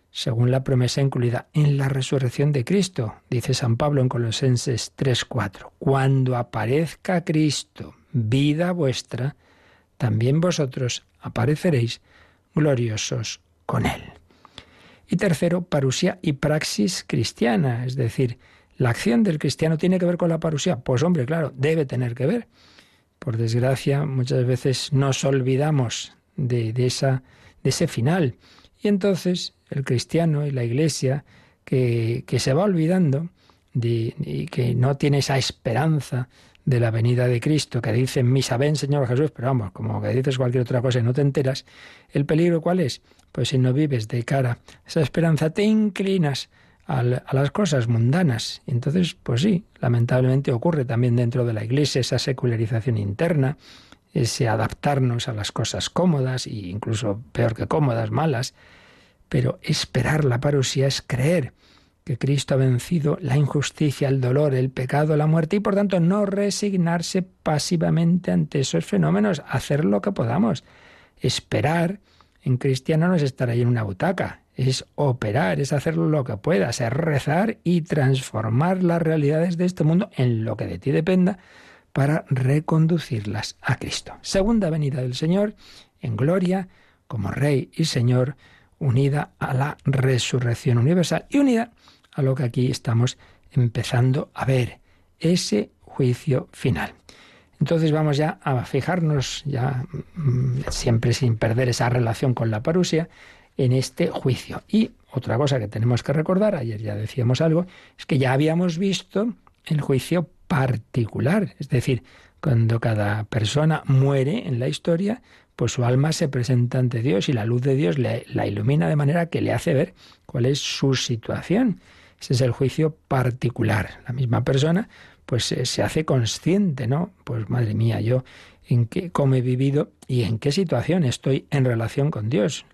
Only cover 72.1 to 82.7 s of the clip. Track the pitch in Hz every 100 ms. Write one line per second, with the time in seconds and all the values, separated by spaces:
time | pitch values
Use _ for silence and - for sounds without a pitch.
72.1 | _ _ _ 143 123 139 131 - 156 175
73.1 | 180 139 - 123 120 120 120 104 92 175
74.1 | 185 - - _ - 131 131 - - 143
75.1 | 120 110 107 185 151 139 147 165 160 160
76.1 | 151 123 104 101 98 90 - 117 131 165
77.1 | 139 - 165 220 - 170 175 156 151 135
78.1 | 131 - 110 110 117 175 185 175 170 160
79.1 | 160 143 156 180 170 180 180 156 175 -
80.1 | - 123 113 113 113 101 90 135 156 165
81.1 | 185 180 202 - - - - _ - 139
82.1 | 156 - 127 127 151 -